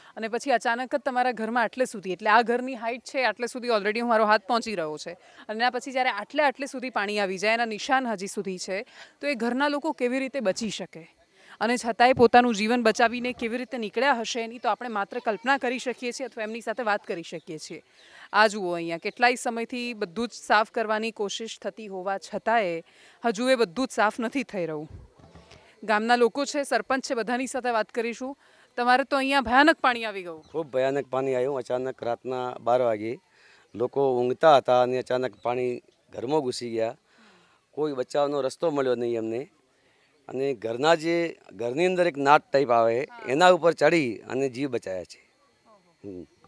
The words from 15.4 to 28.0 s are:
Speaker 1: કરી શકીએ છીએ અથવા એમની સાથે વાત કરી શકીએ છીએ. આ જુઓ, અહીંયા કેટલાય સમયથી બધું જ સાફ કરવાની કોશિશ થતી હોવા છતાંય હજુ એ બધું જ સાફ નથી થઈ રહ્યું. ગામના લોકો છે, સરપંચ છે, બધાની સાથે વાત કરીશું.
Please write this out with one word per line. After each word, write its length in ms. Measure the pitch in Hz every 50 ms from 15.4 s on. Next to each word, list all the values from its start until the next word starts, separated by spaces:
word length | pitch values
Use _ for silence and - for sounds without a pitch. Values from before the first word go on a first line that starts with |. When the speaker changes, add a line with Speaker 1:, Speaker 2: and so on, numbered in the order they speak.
| - 254 277 269
Speaker 1:
કરી 220 | - 247 254 240
શકીએ 320 | - 262 226 - 254 240
છીએ 160 | 240 - 262 220
અથવા 160 | - 233 214
એમની 180 | 214 220 233
સાથે 220 | 214 233 214 - 247
વાત 200 | 214 202 208 -
કરી 200 | - 202 170 165
શકીએ 340 | - 185 160 - - 156 156
છીએ. 260 | - - 170 147 - _ _ _ _ - - - - - -
આ 140 | 202 214 220
જુઓ, 260 | 196 214 190 180 175
અહીંયા 240 | 170 170 170 165 165
કેટલાય 380 | - 208 - - 240 240 254
સમયથી 580 | - - 254 226 233 233 226 262 247 240 240 240
બધું 340 | 208 214 180 165 214 240 226
જ 40 |
સાફ 400 | - - - - 226 208 226 -
કરવાની 400 | - 240 220 208 220 214 220 226
કોશિશ 480 | 220 - 208 196 - - 226 220 - -
થતી 280 | - 208 - - 220 202
હોવા 300 | 190 185 180 196 196 190
છતાંય 680 | - - - 190 - 220 226 233 208 175 170 165 - - _ _ - - _ _ -
હજુ 240 | 233 214 190 247 254
એ 60 | 262
બધું 320 | 233 233 180 160 240 262 -
જ 20 |
સાફ 300 | - - 208 214 - -
નથી 240 | 233 - - 285 240
થઈ 220 | - - 196 170
રહ્યું. 240 | 156 156 151 156 - - - - - _ - - - _ - - _ - - _ _ _ _ -
ગામના 320 | 202 214 208 220 226 247
લોકો 300 | 240 240 226 - 285 285
છે, 180 | - - 294 277
સરપંચ 400 | - 277 220 214 - 262 269 -
છે, 100 | - 277
બધાની 340 | 233 214 208 247 247 269 233
સાથે 220 | - 262 233 247
વાત 200 | 233 220 214 -
કરીશું. 480 | - 240